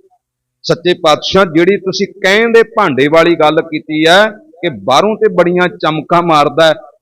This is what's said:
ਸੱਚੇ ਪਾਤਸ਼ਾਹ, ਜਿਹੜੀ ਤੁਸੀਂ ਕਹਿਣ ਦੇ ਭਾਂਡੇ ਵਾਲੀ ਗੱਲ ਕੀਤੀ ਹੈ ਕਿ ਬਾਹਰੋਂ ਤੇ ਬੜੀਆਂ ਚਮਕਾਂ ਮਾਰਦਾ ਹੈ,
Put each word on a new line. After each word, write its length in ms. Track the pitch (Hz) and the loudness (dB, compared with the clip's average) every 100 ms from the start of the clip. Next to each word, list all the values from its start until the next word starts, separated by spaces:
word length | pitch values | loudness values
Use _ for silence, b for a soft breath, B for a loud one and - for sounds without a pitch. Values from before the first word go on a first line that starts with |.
| _ _ _ _ _ _ | _ _ _ _ _ _
ਸੱਚੇ 320 | - 160 175 | -6 -4 -2
ਪਾਤਸ਼ਾਹ, 500 | 175 165 147 - 190 | -2 0 0 0 0
ਜਿਹੜੀ 320 | 190 156 175 196 | 0 2 0 0
ਤੁਸੀਂ 300 | 190 185 196 | -4 -6 -8
ਕਹਿਣ 460 | - 185 202 233 | -4 -2 0 2
ਦੇ 100 | 226 | 2
ਭਾਂਡੇ 460 | 220 - 196 131 143 | 2 0 -2 0 2
ਵਾਲੀ 260 | 165 165 | 2 2
ਗੱਲ 220 | 165 156 156 | 2 0 0
ਕੀਤੀ 500 | 156 156 - 156 160 | -4 -8 -8 -2 2
ਹੈ 240 | 180 214 | 2 2
ਕਿ 400 | 214 - - 175 | -4 -20 -10 -8
ਬਾਹਰੋਂ 460 | 120 95 135 196 214 | -6 -2 0 0 0
ਤੇ 180 | 214 | 0
ਬੜੀਆਂ 340 | 180 175 180 175 | 0 0 0 -2
ਚਮਕਾਂ 540 | 170 160 156 - 170 | -4 -6 -6 -2 -2
ਮਾਰਦਾ 440 | 175 156 147 139 160 | 2 0 0 2 0
ਹੈ, 60 | 156 - _ | 0 -6 _